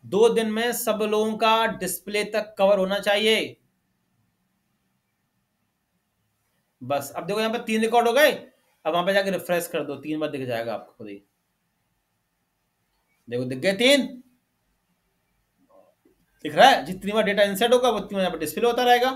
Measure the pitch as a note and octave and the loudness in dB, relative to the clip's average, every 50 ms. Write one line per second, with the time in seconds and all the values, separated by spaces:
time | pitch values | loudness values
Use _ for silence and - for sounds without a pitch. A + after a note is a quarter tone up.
0 | _ A#2 C#3 G3 A#3 A#3 A3 A3+ A3 G#3+ G#3+ A3 A#3 A#3+ A#3 A3+ - A3+ G#3 G#3 | _ -2 2 4 4 4 4 2 -2 -2 -2 -2 -2 -2 -4 -4 -2 -2 -2 -2
1 | G#3+ G#3+ G#3 G#3+ G#3+ A3 A3 G#3+ A3+ A3 A3+ A3+ A3+ G#3+ F3+ - F#3 F3 - - | -2 0 0 0 0 -2 -2 0 2 2 4 4 2 0 -2 -4 -6 -8 -8 -8
2 | _ G#3 G#3 G#3 G#3 G3+ - A3 - - - - G3 F#3+ G#3 F#3+ F#3 F#3 G3 G3+ | _ -6 -4 -4 -4 -2 -4 -6 -6 -6 -2 2 4 4 4 4 2 0 -2 -2
3 | F#3 G3+ G3+ G#3 G#3+ G#3+ A3 G#3 D#3 B2+ - _ _ _ _ _ _ _ _ _ | 0 0 0 2 2 2 2 2 0 -6 -10 _ _ _ _ _ _ _ _ _
4 | _ _ _ _ _ _ _ _ _ _ _ _ _ _ _ _ _ _ _ _ | _ _ _ _ _ _ _ _ _ _ _ _ _ _ _ _ _ _ _ _
5 | _ _ _ _ _ _ _ _ _ _ _ _ _ _ _ _ _ _ _ _ | _ _ _ _ _ _ _ _ _ _ _ _ _ _ _ _ _ _ _ _
6 | _ _ _ _ _ _ _ _ _ _ _ _ _ _ _ _ B2+ B2 C#3 F3+ | _ _ _ _ _ _ _ _ _ _ _ _ _ _ _ _ -8 -4 -4 -4
7 | F#3 - - F3+ E3+ E3+ G3+ G#3+ A3 A3 A3 A#3 - - A3 A3 A3+ A3+ A3+ A#3+ | -4 -6 -10 -10 -8 -6 -4 -2 -2 -2 -4 -4 -4 -2 -2 0 0 2 2 2
8 | A#3 A#3 A#3 C4+ D#4 C#4 G3 C3 - - _ _ _ _ _ _ _ D#3+ D#3 F3 | 2 4 4 4 4 4 2 0 -10 -20 _ _ _ _ _ _ _ -2 -2 0
9 | F3 F#3 G3 G3+ G3 G3 F#3+ E3 D3 - F3+ F3 E3+ - - D#3+ C#3+ C#3+ C#3+ C3+ | 0 2 0 0 0 0 -4 -6 -4 -2 -2 -2 -2 -4 -6 -6 -6 -6 -8 -10
10 | C#3 D3+ D#3 D#3 D#3 D3 C#3+ C3+ C3 B2 A#2+ A2+ A#2 A#2 G#2+ G2+ - - _ _ | -8 -8 -6 -4 -4 -6 -6 -6 -6 -4 -4 -4 -4 -6 -6 -8 -10 -14 _ _
11 | A2+ G#2 G2+ G2+ _ _ _ _ _ _ _ _ _ _ _ _ _ _ _ _ | -16 -16 -16 -18 _ _ _ _ _ _ _ _ _ _ _ _ _ _ _ _
12 | _ _ _ _ _ _ _ _ _ _ _ _ _ _ _ _ _ _ _ _ | _ _ _ _ _ _ _ _ _ _ _ _ _ _ _ _ _ _ _ _
13 | _ _ _ _ _ - A#2 B2 B2+ B2 C3+ B2+ C#3 F#3 G3 F#3+ A#3+ C4 C#4+ C#4 | _ _ _ _ _ -8 -6 -6 -4 -4 -6 -2 -2 -2 0 2 4 4 4 4
14 | A#3+ - - - - _ _ _ _ _ _ _ _ _ _ _ _ _ _ _ | 2 -2 -8 -16 -20 _ _ _ _ _ _ _ _ _ _ _ _ _ _ _
15 | _ _ _ _ _ _ _ _ _ _ _ _ _ _ _ G2 _ _ _ _ | _ _ _ _ _ _ _ _ _ _ _ _ _ _ _ -20 _ _ _ _
16 | _ _ _ _ _ _ _ _ _ D#3 D3 E3 G#3+ C4+ B3+ - - - F#3 F3+ | _ _ _ _ _ _ _ _ _ -6 4 6 8 8 8 4 0 -6 -10 -10
17 | - F#3+ G#3 A3 G#3 G3 G3+ G#3 G3+ G3+ G3 F#3+ A3+ A#3+ B3+ B3 B3 B3 A3 G#3 | -8 -4 -2 0 0 0 2 2 0 0 2 0 2 4 4 4 4 2 0 0
18 | G3 - G3+ G3 F#3+ F3+ F3+ D#3+ D#3+ D3+ - G3+ A3 A#3+ A#3 B3+ B3+ B3 B3 A#3+ | -6 -6 -4 -4 -2 -2 -4 -4 -6 -6 -4 0 0 0 0 2 4 4 4 4
19 | A#3+ C4 C4 | 4 0 -2